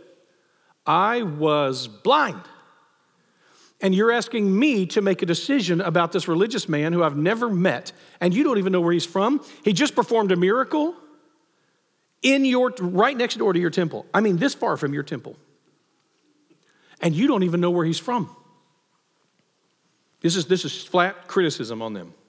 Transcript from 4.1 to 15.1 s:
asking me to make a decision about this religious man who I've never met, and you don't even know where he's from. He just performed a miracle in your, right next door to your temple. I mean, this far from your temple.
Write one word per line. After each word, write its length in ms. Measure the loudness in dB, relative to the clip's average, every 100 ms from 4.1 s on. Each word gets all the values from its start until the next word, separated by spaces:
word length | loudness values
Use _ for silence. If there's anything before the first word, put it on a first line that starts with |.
asking 480 | 2 -2 -2 0 2
me 280 | 2 2 0
to 160 | 0
make 180 | 0 0
a 60 | -2
decision 560 | -2 0 -2 0 0
about 300 | 0 0 0
this 160 | -2 -2
religious 380 | 0 0 -2 -4
man 280 | -2 0
who 80 | 2
I've 160 | 0 2
never 320 | 0 0 -2
met, 420 | 0 0 0 -6 -18 -20 -4
and 100 | 0
you 100 | 2
don't 140 | 2 0
even 160 | 0
know 80 | 0
where 140 | 2
he's 100 | 0
from. 400 | -2 -2 0 0 -4 -6
He 100 | -2
just 200 | 0 0
performed 380 | 0 0 0 2
a 40 | 2
miracle 580 | 2 2 0 0 -2 -4 -16 _ _ _ _ _ _ _ _ _ _ _
in 240 | 2 4 4
your, 240 | 2 2 0
right 340 | -2 2 2
next 200 | 2 -4
door 180 | 0 0
to 60 | 2
your 100 | 0
temple. 380 | 0 -2 -4 -4
I 80 | 0
mean, 160 | 2 2
this 160 | 0
far 240 | -2 -4 -2
from 160 | -4
your 80 | -4
temple. 340 | -6